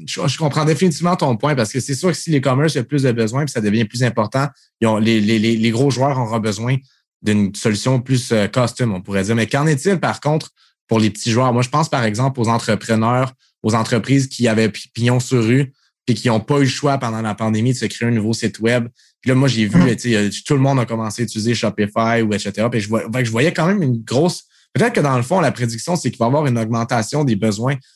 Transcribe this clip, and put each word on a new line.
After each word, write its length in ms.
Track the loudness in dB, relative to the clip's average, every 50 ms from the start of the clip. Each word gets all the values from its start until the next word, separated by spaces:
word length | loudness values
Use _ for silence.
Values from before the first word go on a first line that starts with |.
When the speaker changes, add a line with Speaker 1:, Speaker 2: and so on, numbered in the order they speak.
| -10
Speaker 1:
je, 220 | -10 -8 -4 -2 -2
je 100 | -2 0
comprends 280 | -2 -2 0 0 0
définitivement 500 | 0 2 2 2 0 0 0 0 0 0
ton 200 | 0 0 0 0
point 200 | 0 0 0 0
parce 160 | 0 0 -2
que 80 | -2 -6
c'est 160 | -4 -4 -6
sûr 140 | -2 -2 -2
que 60 | -2 -2
si 140 | -2 0
l'e-commerce 440 | 0 0 2 2 2 2 2 0 0
a 80 | -2 -4
plus 200 | -2 0 0 2
de 80 | 2
besoins 340 | 2 2 0 -2 0 -2 -4
puis 60 | -2
ça 100 | -4 -2
devient 240 | 0 2 2 2 0
plus 180 | 0 0 0 0
important, 440 | 0 2 0 -2 0 0 -2 -2 -2 -6 _ _ _ _ _
ils 60 | 0 2
ont, 100 | 2 2
les, 220 | 2 2 4 2
les, 180 | 2 2 2 2
les, 180 | 2 2 2 2
les 120 | 2 0
gros 180 | 2 2 2 0
joueurs 280 | 2 0 0 0 0 -2
auront 220 | -2 -2 -2 -2
besoin 360 | -2 -2 -4 -2 -2 -2 -2 -2 -4 _ _ _ _ _ _ _
d'une 320 | -2 0 2 2 2 0 -2
solution 440 | -2 -2 -2 -2 0 0 0 0 0
plus, 320 | 0 0 -2 -2 0 0
euh, 160 | 0 0 0 0
custom, 460 | 0 0 0 -2 -2 -2 -2 -2 -2
on 80 | -4
pourrait 220 | -6 -4 -2 -2 0
dire. 120 | 0 0
Mais 120 | 0 0 0
qu'en 200 | 0 0 2 2
est-il, 320 | 0 2 2 0 0 0
par 220 | 0 -2 -4 -2
contre, 300 | -2 0 0 0 -2 -6 _ _ _ _ _ _ _ _
pour 120 | 0 2
les 100 | 2 2
petits 220 | 0 -2 -4 -2
joueurs ? 220 | 0 2 2 2 2
Moi, 80 | 0
je 80 | 0 0
pense, 200 | 0 -2 0 0
par 140 | -2 -2 -2
exemple, 360 | -2 -2 0 -2 -2 0 -2
aux 80 | 0 0
entrepreneurs, 840 | 0 0 0 -2 -2 -2 0 -2 0 0 2 2 2 0 0 -2 -6 _ _ _ _ _
aux 140 | -2 0 0
entreprises 520 | 0 0 0 0 -2 0 2 2 2 2 0
qui 200 | -2 0 0 2
avaient 220 | 4 2 2 0
pi-, 200 | 0 -6 -14 -12 _
pignon 260 | -2 0 2 2 2
sur 240 | 0 0 0 0 2
rue 300 | 4 2 2 2 0 -6 _ _ _ _ _ _
puis 100 | -2 -2
qui 140 | 0 2 0
ont 80 | 0 0
pas 180 | 0 0 2 2
eu 60 | 2
le 40 | 2
choix 300 | 0 0 0 0 0 0
pendant 240 | -2 -4 -4 -4
la 140 | -4 -4 -4
pandémie 380 | -2 -2 -2 0 0 0 0 0
de 40 | -2
se 80 | -4
créer 220 | -6 -4 -4 -2 0
un 40 |
nouveau 220 | 0 0 0 0 -2
site 260 | -2 -2 -4 -4 0
web. 280 | 0 0 2 2 0 -4 -10 _ _ _ _ _
Puis 80 | _ 0
là, 60 | 2
moi, 120 | 4 4 2
j'ai 200 | 2 2 0 2
vu, 120 | 4 4
Speaker 2:
Mhm. 160 | 4 4 2 0
Speaker 1:
tu 120 | 0 0
sais, 60 | 2
euh, 140 | 2 2 0 -2 -6 -2 0
tout 80 | 2
le 60 | 2
monde 180 | 2 2 2 2
a 60 | 0
commencé 360 | -2 -2 -4 -4 -6 -4 -4
à 40 | -6
utiliser 280 | -4 -4 -4 -2 -2 -2
Shopify 680 | 0 -2 -2 0 -2 -4 -2 0 -2 0 2 2 2 2
ou 100 | 0 -2
et 60 | -2
cetera. 320 | -4 -6 -4 -2 -2 0
Puis 80 | 0 -2
je 100 | -4 -2
vois-, 140 | -2 -4 -4
fait 160 | -4 -4 -2
que 60 | -2
je 60 | -2
voyais 220 | 0 0 0 0 2
quand 140 | 2 0 2
même 160 | 2 2 2
une 180 | 0 0 -2
grosse, 440 | -4 -2 0 2 2 2 0 -2 -12 _ _ _ _ _ _
peut-être 200 | 0 0 2 2
que 80 | 2
dans 160 | 0 2 2 0
le 40 |
fond, 180 | 0 0 0 2
la 120 | 2 2
prédiction, 440 | 0 -2 -4 -4 -4 -6 -6 -4 -4
c'est 140 | -2 -2 -4
qu'il 80 | -2 0
va 80 | 0
y 20 | 2
avoir 180 | 2 2 2 0
une 100 | 0 0
augmentation 680 | -2 -2 -2 -2 -2 0 0 -2 -2 -2 -2 0 0
des 120 | 0 0
besoins 400 | 0 0 -2 -2 -2 -2 -2 -4 -4 -8 _ _